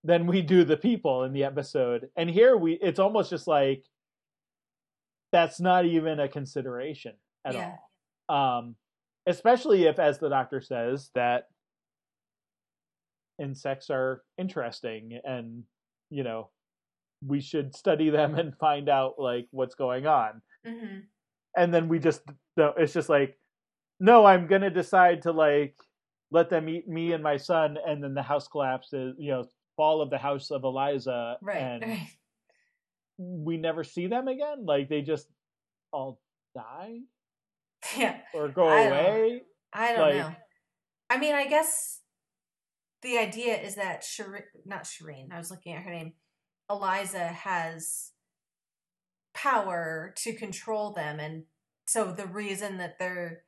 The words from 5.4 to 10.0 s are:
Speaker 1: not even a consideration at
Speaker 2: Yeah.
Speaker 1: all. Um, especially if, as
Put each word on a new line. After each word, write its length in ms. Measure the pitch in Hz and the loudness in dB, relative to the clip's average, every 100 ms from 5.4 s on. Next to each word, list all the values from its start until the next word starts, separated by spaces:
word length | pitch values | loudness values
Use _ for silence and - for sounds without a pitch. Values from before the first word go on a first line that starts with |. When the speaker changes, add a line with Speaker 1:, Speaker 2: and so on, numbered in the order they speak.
| 165 - | 2 0
Speaker 1:
not 260 | 180 180 175 | 2 4 4
even 340 | 165 160 151 | 2 0 -2
a 80 | 139 | -4
consideration 880 | 143 135 147 127 123 139 143 117 104 _ _ 139 | -4 -8 -8 -6 -8 -10 -12 -16 -20 _ _ -8
at 80 | |
Speaker 2:
Yeah. 240 | 123 104 90 _ _ _ _ - | -8 -8 -14 _ _ _ _ -4
Speaker 1:
all. 280 | 147 135 123 | 0 0 -2
Um, 160 | 120 117 _ _ _ _ - | -6 -20 _ _ _ _ -4
especially 580 | 175 226 247 277 202 165 | 2 4 4 4 6 6
if, 120 | |
as 180 | 151 | 6